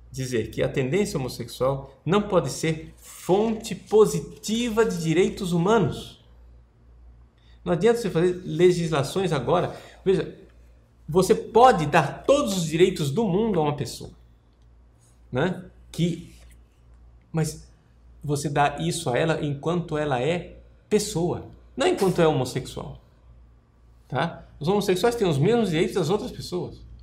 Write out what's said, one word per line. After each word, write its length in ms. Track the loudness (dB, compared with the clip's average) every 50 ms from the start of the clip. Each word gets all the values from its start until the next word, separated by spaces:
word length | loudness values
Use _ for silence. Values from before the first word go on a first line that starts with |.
| -20 -14
Dizer 380 | -10 -8 -6 -4 -2 -2 -4 -4
que 140 | -4 -4 -4
a 60 | -2
tendência 500 | -2 -2 -2 0 0 0 -2 -2 -4 -4
homossexual 760 | -6 -6 -8 -10 -12 -10 -6 -2 -2 -2 -2 -4 -8 -14 -18 -8 -2
não 160 | 0 0 0
pode 280 | 2 2 0 0 0 0
ser 440 | -2 -4 -2 -2 -2 -4 -8 -14 -20
fonte 800 | -20 -20 -20 -20 -8 -2 2 2 2 2 0 -2 -4 -6 -10 -10
positiva 1080 | -12 -4 2 6 6 6 6 4 -2 -6 -10 -14 -12 -6 -4 -2 -2 -2 0 2 2 2
de 160 | 2 0 -2
direitos 500 | -2 2 2 4 2 2 0 -4 -4 -2
humanos. 760 | 0 2 2 4 4 4 2 2 -2 -6 -10 -16 -18 -20 _ -20 -20 -20 -20 -20 -20 -20 -20 _ _ _ _ -20 -20 -20 -20 -20 -20 -20 -20 _ _ _ _ -20 -20 -8 -4
Não 100 | -2 0
adianta 260 | 2 2 2 2 2
você 100 | -2 -2
fazer 320 | 0 0 2 0 0 -2 -6
legislações 880 | -6 2 4 4 4 4 4 0 0 0 -2 -2 -2 -2 -2 -2 0
agora. 440 | -2 -2 0 0 0 0 0 -2 -6 -10 -18 -20 -18 -4 0
Veja, 340 | 0 0 0 0 -4 -10 -18 -20 -20 -20 -20 -20 -20 -20 -20 _ _ _ _ -10
você 280 | -2 2 2 4 4 2
pode 500 | 2 0 2 6 8 8 8 8 6 2
dar 380 | 2 2 2 2 2 -2 -2 2
todos 340 | 2 2 2 2 0 -2
os 80 | -2 -2
direitos 460 | 0 2 4 4 4 4 0 -2 -2
do 140 | 0 0 0
mundo 340 | 0 0 0 0 0 0 0
a 40 | 0
uma 120 | 0 -2
pessoa, 360 | -4 -6 -8 -10 -12 -14 -16 -18 -20 -20 -20 _ _ _ _ _ _ _ _ _ _ _ _ _ _ _ _ _ _ -14 -8
né? 340 | -4 -2 -2 -2 -4 -6 -12 -18 -20 -20 -20 -10
Que, 420 | -4 -2 -2 -2 -2 -4 -10 -16 -20 -20 -20 -20 -20 -20 -20 _ _ _ _ -20 -20 -20 -20 -20 -20 -20 _ _
mas 380 | -4 -2 -2 -2 -4 -10 -16 -20 -20 _ _ _ _ _ -20 -20 -20 -10 -6
você 260 | -4 -4 -2 -2 -2
dá 280 | 0 2 2 2 0 -2
isso 300 | -4 -4 -4 -4 -2 -2
a 80 | 0
ela 260 | 0 2 0 0 0 -2
enquanto 540 | -4 -4 -4 -4 -2 -2 -2 -2 -4 -4
ela 240 | -4 -2 -2 -2 0
é 360 | 0 0 -2 -2 -6 -10 -16 -20 -20 -20 -20 -20 _ -2
pessoa, 540 | 0 0 0 -2 -2 -2 -2 -2 -4 -6 -8 -14 -20 -20 -20 -12 -4
não 120 | 0 0
enquanto 340 | 0 2 2 2 2 4 4
é 60 | 4
homossexual, 720 | 4 4 2 0 -2 -4 -6 -8 -8 -10 -12 -12 -12 -14 -18 -20 _ _ _ _ -20 -20 -20 -20 -20 -20 _ _ _ _ _ _ -20 _ -20 _ -6
tá? 360 | -4 -2 -2 -4 -4 -10 -18 -20 -14 -6
Os 80 | -2
homossexuais 480 | 0 0 2 2 0 0 2 2 0 2
têm 100 | 2 0
os 120 | 2 2
mesmos 320 | 4 4 4 4 4 2 2
direitos 260 | 2 0 0 0 0
das 140 | 0 0 0
outras 220 | 0 -2 -2 -6
pessoas, 540 | -10 -12 -10 -8 -8 -8 -8 -8 -12 -16 -20 -20 -20 -20